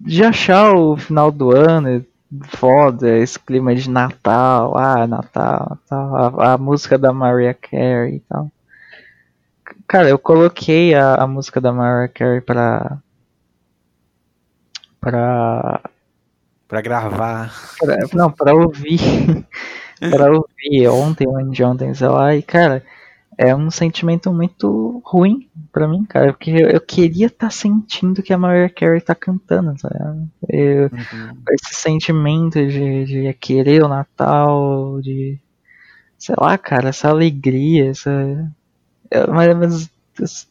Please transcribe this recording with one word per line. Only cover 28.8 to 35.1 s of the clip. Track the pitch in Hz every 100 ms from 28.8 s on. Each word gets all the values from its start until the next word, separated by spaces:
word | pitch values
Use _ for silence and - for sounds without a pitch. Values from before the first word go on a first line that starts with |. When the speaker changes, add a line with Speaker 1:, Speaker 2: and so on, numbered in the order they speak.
| 165 165
Speaker 1:
tá | -
cantando, | 165 - 185 - 170 165 139
sabe? | - - 151 156 160 - 170
Eu, | 147 143 139 139
Speaker 2:
Uhum. | 120 117 113 113 127 123
Speaker 1:
esse | 139 -
sentimento | - 160 156 - 160 147 156 165 160 139
de, | 139 139 135
de | 135 135 135
querer | - - 131 139 156
o | 147
Natal, | 139 147 - 143 147 147 143 139 135 135 139
de, | 135